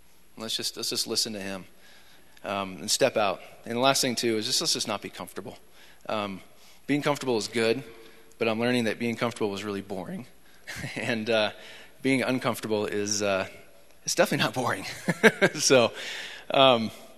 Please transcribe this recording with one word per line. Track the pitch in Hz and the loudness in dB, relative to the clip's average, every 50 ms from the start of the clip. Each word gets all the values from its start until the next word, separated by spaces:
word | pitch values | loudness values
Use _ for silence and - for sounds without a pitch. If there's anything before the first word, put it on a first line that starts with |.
| - - - - - - - | -20 -20 -20 -20 -20 -20 -14
Let's | 107 110 113 - | -10 -6 -4 -4
just, | - 113 - - | -4 -4 -4 -6
let's | - 120 - | -4 -4 -2
just | 135 113 - | -2 -2 -2
listen | 113 113 104 - 117 110 | 0 0 0 0 -2 -4
to | 101 | -6
him, | 95 98 98 92 87 - - - - - - - - - - - - - - - - | -6 -8 -8 -8 -10 -14 -20 -20 -20 -20 -20 -20 -20 -20 -20 -20 -20 -20 -20 -10 -6
um, | 98 101 98 98 92 92 76 | -4 -2 -2 -2 -4 -6 -8
and | 80 107 | -4 -2
step | - - 139 123 - | 2 2 2 2 4
out. | 117 107 98 87 - - - - - - | 2 2 2 0 -2 -8 -16 -20 -16 -10
And | 107 113 | -6 -2
the | 120 | 4
last | 127 139 135 - | 4 4 4 4
thing | - 131 117 | 2 0 -2
too | - - 117 113 | -2 0 0 0
is | 107 104 | 0 -2
just, | 123 127 - | -2 -2 0
let's | 165 156 - | 0 0 -2
just | 123 - | -2 -2
not | - 104 98 | -4 -4 -4
be | - 98 | -6 -10
comfortable. | - - 92 87 - 104 98 107 98 - - - - - - - - - - - | -10 -12 -12 -10 -10 -12 -12 -12 -14 -16 -20 -20 -20 -20 -20 -20 -20 -14 -8 -6
Um, | 110 107 104 104 95 87 - - - - - - - - - | -4 -4 -4 -4 -8 -10 -14 -18 -20 -20 -20 -20 -20 -12 -4
being | - 139 147 | -2 0 2
comfortable | 139 151 143 - - 131 120 | 2 0 0 0 0 0 0
is | 110 101 | 0 0
good, | 101 - 117 113 113 117 131 139 - - - - - - - - - - | -2 0 2 2 2 2 0 -4 -8 -16 -20 -20 -20 -20 -20 -20 -20 -8
but | - 117 | -4 -2
I'm | 113 110 110 | -2 0 0
learning | 117 123 123 123 117 | 0 2 2 2 2
that | 107 95 - | 0 -2 -2
being | 117 117 113 | -4 -4 -2
comfortable | - 127 120 113 - 113 104 98 | -2 -2 -2 -2 -2 -2 -2 -2
is | 98 101 | -4 -6
really | 107 101 98 | -6 -6 -6
boring. | 98 - 101 92 90 - 180 190 123 - | -6 -6 -8 -8 -6 -8 -8 -10 -10 -14
<laughs> | - - - - - - - - - - - 127 - | -18 -20 -20 -20 -20 -20 -16 -14 -10 -10 -10 -8 -6
And, | 113 110 120 120 110 107 117 | -4 -4 -2 -2 -2 0 2
uh, | 113 110 104 101 - - - - - - - - - - | 2 2 2 0 -2 -8 -14 -18 -18 -18 -20 -20 -12 -2
being | - 131 135 127 | 0 2 2 2
uncomfortable | 107 113 127 123 - 131 110 - - 113 110 104 104 | 2 0 0 0 0 -2 -2 -2 -2 -2 0 0 0
is, | - - 104 101 104 107 101 | -2 -2 -2 -2 -2 -2 0
uh, | 104 101 98 95 95 - - - - - - - - - - - - | 2 2 2 0 0 -4 -8 -14 -20 -20 -20 -20 -20 -20 -20 -12 -8
it's | 139 - | -2 2
definitely | - 185 - 165 139 - | 2 2 2 2 0 0
not | 127 107 | 0 0
boring. | 131 123 113 104 95 92 - - - - - - - | 0 -2 0 -2 -2 -6 -8 -10 -4 -4 -4 2 6
<laughs> | - 226 - - 202 - - 156 | 6 6 6 6 4 2 2 2
So, | - - 139 127 117 107 - - - - - - - - - - - - | 4 6 8 8 6 4 2 -4 -8 -8 -8 -10 -10 -12 -14 -14 -8 0
um, | - 139 135 135 123 117 110 104 - - - - - | 4 8 8 8 8 6 2 -2 -6 -10 -18 -20 -20